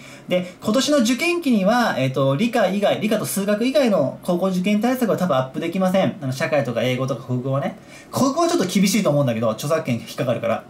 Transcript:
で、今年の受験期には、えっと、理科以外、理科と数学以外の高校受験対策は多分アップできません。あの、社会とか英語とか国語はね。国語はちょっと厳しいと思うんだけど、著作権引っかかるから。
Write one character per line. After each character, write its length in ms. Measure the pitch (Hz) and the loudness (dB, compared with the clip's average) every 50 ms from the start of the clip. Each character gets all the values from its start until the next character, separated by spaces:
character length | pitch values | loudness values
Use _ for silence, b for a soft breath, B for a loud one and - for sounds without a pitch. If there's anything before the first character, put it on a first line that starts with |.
| B B B B B - | B B B B B -2
で、 240 | 180 180 180 - - - - | -2 -2 -2 -4 -10 -6 -4
今 100 | 220 214 | 0 0
年 160 | 269 254 285 | 2 2 2
の 60 | 294 285 | 2 2
受 160 | 214 233 262 | 4 2 0
験 240 | - 330 349 349 349 | 0 0 0 -2 0
期 100 | 339 269 | 0 2
に 140 | 233 202 185 | 2 4 4
は、 300 | 196 240 247 233 180 135 | 4 2 2 2 0 0
え 100 | 120 131 | 0 -2
っ 40 | 131 - | -2 0
と、 240 | 147 135 135 139 | 0 0 2 2
理 140 | 143 226 233 | 2 0 0
科 180 | - 240 196 180 | 2 2 0 2
以 100 | 190 202 | 2 2
外、 220 | 202 165 131 135 | 2 2 2 0
理 80 | 190 214 | 0 0
科 100 | 226 214 | 0 0
と 60 | 147 | -2
数 200 | - - 196 196 | -4 -4 -2 0
学 200 | 202 208 208 240 | 0 0 0 0
以 80 | 262 277 | 2 2
外 160 | 302 262 226 | 2 4 4
の 280 | 196 156 135 - - - - | 4 2 2 0 -4 -6 -2
高 140 | - 175 | -2 0
校 100 | 175 185 | 0 0
受 140 | 190 185 180 | 0 0 0
験 180 | 180 202 208 208 | 0 0 0 2
対 160 | 226 247 262 | 2 0 0
策 140 | 254 240 190 | 0 0 0
は 80 | 151 | 0
多 100 | - 180 | 0 0
分 80 | 180 135 | 0 0
ア 60 | 131 | 0
ッ 100 | 131 - | 0 -2
プ 80 | - - | -6 -6
で 100 | 165 170 | -6 -4
き 80 | - 190 | -2 0
ま 120 | 185 185 | 0 2
せ 140 | 185 190 165 | 2 2 2
ん。 100 | 120 - - | 0 -2 -4
あ 60 | 143 | -6
の、 40 | 131 | -6
社 180 | 131 - 165 151 | -4 -4 -2 0
会 140 | 151 143 123 | 0 0 0
と 100 | 127 113 | 0 -2
か 100 | 113 117 | 0 0
英 120 | 127 127 | 0 0
語 100 | 123 131 | -2 -2
と 120 | 131 135 | -4 -4
か 60 | 117 - | -6 -4
国 180 | - 127 123 | -4 -4 -4
語 100 | 123 135 | -2 -2
は 80 | 135 139 | -2 -2
ね。 180 | 170 202 - B B B B B B B | -2 -4 -8 B B B B B B B
国 220 | - - 247 285 - | -2 0 0 2 2
語 100 | 330 339 | 2 2
は 40 | |
ち 60 | 339 339 | 2 2
ょ 20 | |
っ 100 | 277 185 | 0 0
と 0 | |
厳 220 | 175 - 196 196 | 0 2 2 2
し 100 | - - | 4 2
い 60 | 208 175 | 2 2
と 60 | 160 | 2
思 100 | 143 143 | 2 2
う 40 | 135 | 2
ん 20 | |
だ 60 | 123 113 | 2 0
け 80 | 110 | 0
ど、 80 | 120 110 | 0 -2
著 180 | 107 - - | -2 -2 -2
作 160 | 143 160 156 - | -2 -2 -2 0
権 120 | 135 117 | -2 -4
引 100 | 113 - | -4 -6
っ 100 | - - | -8 -8
か 80 | - 135 | -4 -2
か 100 | 123 113 | -2 -2
る 60 | 104 | -2
か 80 | 113 | -2
ら。 160 | 110 110 - - - | -2 -2 -4 -6 -12